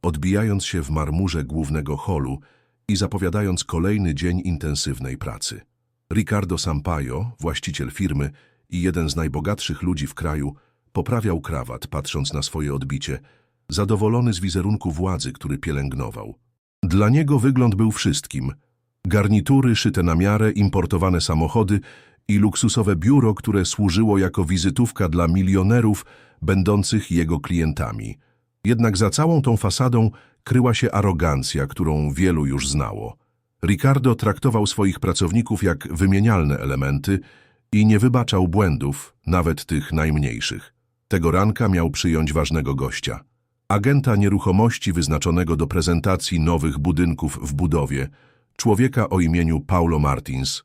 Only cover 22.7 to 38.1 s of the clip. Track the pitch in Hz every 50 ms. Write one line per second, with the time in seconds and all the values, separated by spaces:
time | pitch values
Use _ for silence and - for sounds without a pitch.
22.7 | - - 110 95 101 85 78 107 139 147 123 110 104 - - - 101 101 92 -
23.7 | - - 104 98 82 95 113 110 104 98 95 92 - - 92 76 92 92 80 95
24.7 | 90 - 120 113 - - 101 87 78 87 87 85 82 95 92 92 95 95 92 98
25.7 | 113 123 117 110 104 - - - - - - _ _ _ - 78 98 95 92 95
26.7 | 104 101 95 - - 107 98 - 87 85 82 78 82 80 71 - 90 85 82 78
27.7 | 73 - 73 58 53 53 53 55 53 - _ _ _ _ _ _ _ _ _ 101
28.7 | 120 113 117 113 101 92 110 101 - - 151 165 170 156 139 131 117 107 - 107
29.7 | 92 - 127 127 120 117 113 107 - - - _ _ _ _ - 117 123 123 123
30.7 | 117 - - 117 - 101 101 101 92 78 82 82 73 69 65 - - 73 69 69
31.7 | - - 90 78 76 76 76 73 69 71 92 92 87 80 73 69 67 69 65 65
32.7 | 67 73 67 55 50 52 53 55 - _ _ _ _ _ _ _ _ _ - 85
33.7 | 101 - - 135 139 139 123 131 117 - - 107 98 - - 139 117 113 104 101
34.7 | - - 101 98 90 - - 92 85 - 98 85 87 117 113 - 113 92 - 92
35.7 | 82 71 - - 76 82 95 95 98 98 104 117 110 95 80 71 71 - - 69
36.7 | 67 67 69 67 69 71 69 - 98 95 - - - _ _ _ _ _ _ _
37.7 | - 104 104 107 110 104 104 127